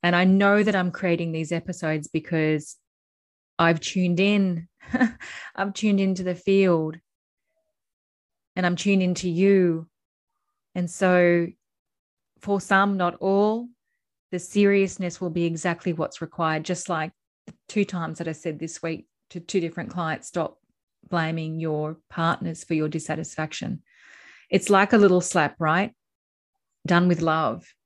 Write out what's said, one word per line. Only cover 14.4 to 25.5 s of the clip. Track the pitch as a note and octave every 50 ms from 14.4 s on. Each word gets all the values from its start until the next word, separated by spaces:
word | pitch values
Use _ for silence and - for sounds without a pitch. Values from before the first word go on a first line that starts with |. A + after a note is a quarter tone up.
| F3 - - G3+ G3+ G3 G3+ G3 G3 F#3 - - F#3+ F3 E3 -
will | F#3 F3
be | D#3+ F3 E3+
exactly | E3+ E3 D#3+ - F#3 E3 E3 - F#3+
what's | E3 D#3+ D#3+ - - -
required, | E3 D#3 - - E3+ D#3+ D#3 D#3 D#3
just | - F#3 F3 - -
like | F3 D#3+ D#3 E3+ _ _ _ _ _ _ _
the | - - _ _ _
two | - G#3+ G3+
times | G3 - F3 E3 D#3+ D#3+ -
that | E3+ E3
I |
said | D#3+ - - F3 D#3 D3+
this | E3 D#3+ - -
week | - E3 E3 - - _ _ _ _ _
to | - F3+
two | E3+ - - F#3+
different | E3 E3 D#3+ - D#3+ -
clients, | D#3 F3+ E3+ D#3+ D3+ - - -
"Stop | - F3+ D#3+ - _ _ _ _ _ _ _ _ _ _ _ _
blaming | F3+ E3+ D#3+ D#3+ E3 E3 D#3+ D#3+ D#3+ D#3+
your | D#3+ D#3+ D3+ D3+ D3+ D3+ D#3 D#3 _ _
partners | - - E3 E3 - - - E3+ D#3+ - -
for | _ E3+
your | D#3 D#3 D3+
dissatisfaction." | D3+ D#3+ D3+ - D#3 D3+ D#3+ - - - D#3 D3+ - - - - - - _ _ _ _ _ - - - - - - - _ _
It's | - G3 - -
like | G3+ F#3+ G3+ G3+
a | - A3
little | G3+ F#3+ F3+ F3+
slap, | F3 - - F#3 D3+ C#3